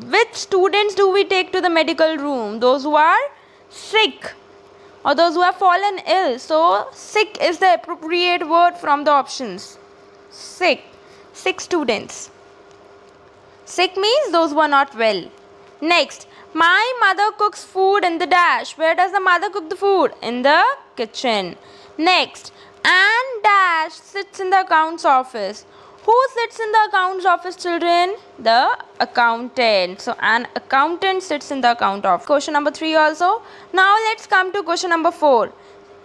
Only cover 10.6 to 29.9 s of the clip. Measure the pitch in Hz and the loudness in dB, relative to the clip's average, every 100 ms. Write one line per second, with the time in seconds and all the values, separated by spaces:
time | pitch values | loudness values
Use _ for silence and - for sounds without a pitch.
10.6 | 359 262 - - - - - - 370 370 | -2 -2 -6 -20 -20 -20 -20 -10 -8 -6
11.6 | - 349 269 214 - - - - - - | -4 -4 -2 -4 -6 -16 -20 -20 -20 -20
12.6 | - - - - - - - - - - | -20 -20 -20 -20 -20 -20 -20 -20 -20 -20
13.6 | - - 370 381 415 523 539 330 330 285 | -10 -2 -2 0 0 0 0 0 0 0
14.6 | 302 285 277 220 226 196 160 - - - | 2 2 0 0 0 -2 -6 -16 -20 -20
15.6 | - - 302 349 269 - - - - 320 | -20 -8 0 0 0 -6 -20 -20 -10 0
16.6 | 330 381 466 508 415 381 415 427 415 - | 2 2 0 0 0 0 -2 0 -4 -4
17.6 | - 370 381 403 381 330 330 359 349 254 | -10 -2 2 2 0 -2 0 2 2 0
18.6 | 233 - 320 349 370 392 381 349 403 359 | -4 -4 -2 0 0 0 0 0 0 -6
19.6 | 320 370 403 392 311 - - 240 262 311 | -8 -4 0 2 0 -4 -8 -2 2 4
20.6 | 427 554 - - 226 - 262 214 180 - | 2 -2 -10 -10 -10 -6 -2 -2 -4 -10
21.6 | - - - - 320 359 262 - - - | -20 -20 -16 -4 0 2 0 -8 -20 -20
22.6 | - - - 359 392 453 523 480 415 403 | -20 -6 0 2 2 2 -2 -2 2 2
23.6 | 370 330 320 - - 392 392 - 370 381 | 2 0 -4 -10 -14 -12 -10 -8 0 0
24.6 | 370 311 311 330 330 262 254 233 196 214 | 2 2 0 0 2 2 0 -6 -8 -10
25.6 | - - - - - 466 523 480 466 - | -18 -20 -20 -6 2 4 2 0 -6 -6
26.6 | 440 440 427 403 370 381 370 349 359 339 | -2 2 2 0 -2 0 0 0 -2 -8
27.6 | 359 339 339 349 359 427 - - 226 233 | -4 -2 2 2 0 -4 -12 -6 2 2
28.6 | 294 - - - 247 - 240 233 247 247 | 2 -2 -8 -8 -4 0 0 0 -4 -2
29.6 | 233 208 180 | 2 2 0